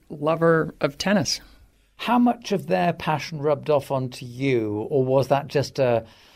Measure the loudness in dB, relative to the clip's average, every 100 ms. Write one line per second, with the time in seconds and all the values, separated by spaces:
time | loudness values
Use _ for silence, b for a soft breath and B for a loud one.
0 | -14 -6 -2 2 4 4 2 -2 -4 -2
1 | 0 0 0 -4 -10 b b b b -10
2 | 0 2 4 2 -2 -4 0 0 0 0
3 | -2 -2 -4 -4 0 0 2 0 0 -4
4 | -4 -8 -14 -4 0 2 0 -4 -2 0
5 | 2 2 2 0 0 -2 -2 0 2 2
6 | -2 B B